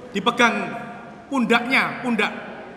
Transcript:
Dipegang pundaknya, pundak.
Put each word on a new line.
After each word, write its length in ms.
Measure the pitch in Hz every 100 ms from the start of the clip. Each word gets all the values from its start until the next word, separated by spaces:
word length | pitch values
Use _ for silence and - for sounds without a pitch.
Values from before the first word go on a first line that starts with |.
| -
Dipegang 400 | 196 240 233 240 208 185 - - - - - -
pundaknya, 760 | 269 214 233 233 254 170 135 254
pundak. 240 | 220 202 - - - -